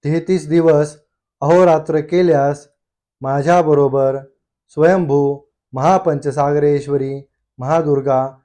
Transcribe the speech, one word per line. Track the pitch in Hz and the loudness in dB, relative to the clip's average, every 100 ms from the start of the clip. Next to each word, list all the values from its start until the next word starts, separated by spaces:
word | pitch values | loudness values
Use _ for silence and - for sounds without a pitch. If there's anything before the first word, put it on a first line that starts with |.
तेहतीस | 147 160 - 185 147 | -2 -4 -2 -4 0
दिवस | 170 165 147 151 - _ _ _ _ | 0 4 2 0 -6 _ _ _ _
अहोरात्र | 143 175 180 160 156 156 | 0 4 4 2 0 -4
केल्यास | 151 175 180 147 139 147 _ _ _ _ _ _ | -2 0 2 2 0 -4 _ _ _ _ _ _
माझ्याबरोबर | 131 139 143 175 156 147 139 139 135 135 139 _ _ _ _ | -6 -4 2 2 2 2 2 0 -2 -4 -10 _ _ _ _
स्वयंभू | - 160 190 165 143 143 139 _ _ _ | 0 2 2 0 0 0 -4 _ _ _
महापंचसागरेश्वरी | 127 147 185 185 143 143 135 143 147 147 143 143 143 135 139 139 _ _ _ | -2 0 0 0 -4 -4 -2 -2 0 0 -2 -2 -6 -6 -10 -16 _ _ _
महादुर्गा | 127 165 151 139 135 131 131 135 | -2 -2 0 -2 0 -2 -2 -10